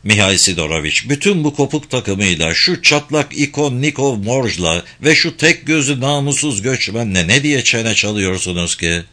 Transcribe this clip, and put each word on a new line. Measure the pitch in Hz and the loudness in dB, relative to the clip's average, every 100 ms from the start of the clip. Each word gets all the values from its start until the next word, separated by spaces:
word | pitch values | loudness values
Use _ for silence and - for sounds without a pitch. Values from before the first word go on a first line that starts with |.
"Mihail | 98 104 95 95 | 2 2 4 4
Sidoroviç, | - 85 78 82 80 - 110 | 2 0 -2 -2 -2 -4 -2
bütün | 143 202 185 | 0 2 2
bu | 151 147 | 0 0
kopuk | 139 151 - | -2 -2 -4
takımıyla, | 127 104 98 98 85 80 | -4 -2 0 2 2 0
şu | 85 - 185 | 0 0 2
çatlak | - 147 143 147 143 - | 2 2 0 -2 -2 -2
ikon | 143 143 147 123 | -2 0 -2 0
Nikov | 147 143 139 113 | -2 0 0 0
Morj'la | 101 131 117 80 85 85 - - | 0 0 0 0 0 0 -4 -2
ve | 147 151 | 2 2
şu | 170 - | 2 2
tek | 156 165 - | 2 2 0
gözü | 156 135 139 | 0 0 -2
namussuz | 135 143 139 135 151 107 | 0 0 0 -2 -2 -2
göçmenle | 110 127 - 110 117 92 82 | -2 -2 -4 -4 0 0 2
ne | 127 | 2
diye | 147 139 | 2 0
çene | 117 117 113 104 | 0 0 0 0
çalıyorsunuz | 104 104 95 92 90 87 87 - | 0 0 -2 -2 -4 -4 -4 -2
ki?" | 82 85 82 | -2 -2 -6